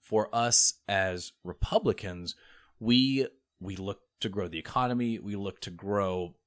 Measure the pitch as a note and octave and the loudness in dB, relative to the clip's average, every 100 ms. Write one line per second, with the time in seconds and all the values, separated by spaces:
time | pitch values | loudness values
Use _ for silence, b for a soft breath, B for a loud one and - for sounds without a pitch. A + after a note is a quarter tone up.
0 | - G#2+ G#2+ A#2 A#2+ A#2 - - - G2+ | 0 0 2 0 4 6 6 2 -2 0
1 | F#2+ F2+ - _ F2 F2 - A3 E3 G#2 | 2 -2 -6 _ -12 -4 2 2 2 -2
2 | G2 F2+ E2+ - b b b b A2 B2 | -4 -8 -10 -12 b b b b 4 4
3 | C3 C3+ B2+ _ _ _ F#2 F#2+ F#2+ G2 | 4 2 -2 _ _ _ -10 -8 -8 -10
4 | _ _ A2+ G2+ F2+ D#2+ - B2+ B2+ B2 | _ _ -6 -4 -6 -8 -4 0 0 0
5 | A#2+ A2+ G2+ G2+ G2 - - E2+ G2 G2+ | -2 -4 -6 -6 -8 -8 -14 -10 -2 0
6 | G2 F#2 F2 - | 0 0 -4 -10